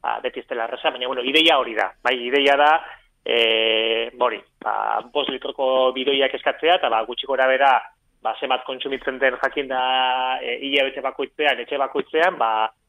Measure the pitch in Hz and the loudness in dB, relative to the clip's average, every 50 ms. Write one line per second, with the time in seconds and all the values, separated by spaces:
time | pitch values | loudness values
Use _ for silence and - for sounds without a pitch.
0 | - 120 113 110 110 127 - 127 - _ - 120 113 113 127 123 - 160 135 123 | -4 -4 -6 -4 -6 -8 -8 -8 -10 _ -6 -6 -6 -6 -8 -4 -4 -4 -4 -4
1 | 127 123 135 127 120 131 139 156 160 165 160 139 127 117 113 107 101 92 - _ | -6 -6 -4 -4 -4 0 2 4 6 6 6 4 2 0 -2 -2 -2 -4 -4 _
2 | _ 123 131 123 120 120 123 143 139 139 143 139 147 151 156 160 - - - - | _ -2 -2 0 -4 -2 0 2 4 4 4 6 6 4 4 2 0 -6 -20 -20
3 | _ _ _ _ _ - - 117 117 113 113 113 113 113 110 110 113 113 113 113 | _ _ _ _ _ -2 0 2 2 2 2 2 2 2 2 2 0 0 0 -2
4 | 117 117 123 123 123 123 110 101 - _ _ _ - - 104 104 104 110 107 107 | -2 -6 -4 0 0 0 0 -4 -12 _ _ _ -6 -4 -4 -2 -2 -2 -2 -4
5 | 113 123 _ 147 139 - 135 131 - 131 123 - 139 131 131 131 131 131 127 135 | -4 -4 _ -4 -4 -4 -6 -8 -8 -10 -6 -4 -2 0 2 2 2 2 0 0
6 | 127 139 139 135 135 131 - 131 - 147 131 - - 156 175 185 - 131 113 110 | -2 0 2 2 2 0 0 -2 -4 -4 -4 0 2 2 2 4 2 0 0 0
7 | - 107 120 - - 131 135 127 131 131 131 131 139 135 131 117 - - _ _ | 0 -2 -6 -10 -6 -4 0 2 4 4 4 4 4 4 4 4 2 -4 _ _
8 | _ _ _ _ _ 110 110 - - 131 131 123 - - 135 127 - 143 135 131 | _ _ _ _ _ -6 -6 -4 -2 -2 -2 -2 -2 -8 -10 -8 -6 -6 -6 -4
9 | - - 131 127 131 131 123 127 - 135 - 147 139 131 131 127 127 127 131 131 | -4 -6 -4 0 0 0 0 2 -2 -2 -2 -2 -4 -2 -2 -2 0 0 2 2
10 | 131 127 127 127 127 127 131 131 131 123 120 - - 139 139 139 135 135 131 143 | 2 2 0 0 0 -2 -2 -4 -4 -6 -6 -6 -6 0 2 2 2 2 -2 -4
11 | 127 131 131 - 139 135 _ - 151 147 131 120 120 - 147 139 139 127 - 143 | -6 -6 -4 -4 -8 -8 _ 0 0 0 0 0 -4 -8 -4 -4 -4 -2 -2 -4
12 | 131 _ - 160 165 185 180 147 123 113 113 110 110 110 _ _ _ | -6 _ 0 2 2 2 2 0 0 0 2 0 -2 -2 _ _ _